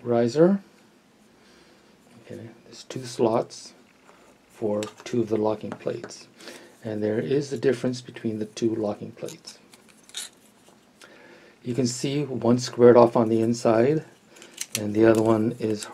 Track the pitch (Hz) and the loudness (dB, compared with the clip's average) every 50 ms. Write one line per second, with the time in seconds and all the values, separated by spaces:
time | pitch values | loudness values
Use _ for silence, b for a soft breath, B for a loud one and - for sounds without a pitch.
0 | - 120 120 117 120 120 120 151 165 180 196 196 - - _ _ _ _ _ _ | -6 -2 0 0 0 0 4 4 4 4 4 2 -2 -8 _ _ _ _ _ _
1 | _ _ _ _ _ _ _ b b b b b b b b b b b b b | _ _ _ _ _ _ _ b b b b b b b b b b b b b
2 | b _ - - - - 104 101 107 117 - - - - - - - - - 131 | b _ -20 -20 -20 -20 -18 -18 -18 -18 -20 -20 -20 -20 -20 -20 -18 -14 -12 -12
3 | 131 123 - - 127 110 110 123 - - - - - - - - _ _ _ _ | -12 -10 -4 0 0 0 2 0 -4 -4 -10 -20 -20 -20 -20 -20 _ _ _ _
4 | b b b b b b b b _ _ _ - 117 107 104 104 107 107 - - | b b b b b b b b _ _ _ -8 -6 -4 -4 -4 -4 -8 -10 -16
5 | - - - 123 113 101 110 107 107 107 110 107 - 101 - - - - - - | -14 -6 -4 -4 -2 -2 -2 -2 0 0 -2 -4 -6 -12 -12 -8 -8 -8 -8 -8
6 | - - - - - - B B B B B B B B B B - 113 107 104 | -10 -14 -18 -18 -20 -20 B B B B B B B B B B -10 -8 -6 -4
7 | 104 107 107 117 - 151 135 147 143 131 135 120 135 135 123 123 - 127 127 123 | -2 -2 -2 -2 -2 0 -2 -2 -2 -4 -6 -2 0 0 0 0 -2 -4 -4 -6
8 | - - - - - 117 110 107 107 107 - - 120 113 110 113 107 104 104 - | -10 -14 -16 -8 -8 -6 -6 -6 -8 -10 -8 -4 -2 -2 -2 -2 -4 -4 -6 -6
9 | 113 107 - - - - - - - - - - _ _ - - _ _ - _ | -10 -16 -14 -14 -14 -14 -14 -16 -20 -20 -20 -20 _ _ -20 -20 _ _ -20 _
10 | _ _ - - - - _ _ _ _ _ _ _ _ - _ _ _ _ _ | _ _ -16 -14 -14 -16 _ _ _ _ _ _ _ _ -20 _ _ _ _ _
11 | B B B B B B B B B B B B B 127 120 123 127 120 - - | B B B B B B B B B B B B B -8 -4 -2 -2 -2 -2 -4
12 | - 143 139 147 147 131 131 120 120 113 120 123 123 - - - 120 120 117 120 | -6 -4 -4 -4 -4 -4 -6 -2 2 2 2 2 0 -4 0 6 8 8 10 10
13 | 120 117 - 127 117 110 113 113 113 113 120 120 - 117 110 110 120 135 151 156 | 8 6 6 2 2 2 2 2 2 0 0 0 0 2 2 4 2 2 0 -2
14 | 143 - - _ _ B B B B B B B B B - - 107 104 104 107 | -4 -10 -20 _ _ B B B B B B B B B -8 -6 -6 -2 2 4
15 | 113 113 113 110 110 110 113 110 107 117 120 - 117 110 107 104 - - | 6 6 6 6 4 2 2 2 2 -2 -2 -4 -4 -4 -4 -6 -8 -12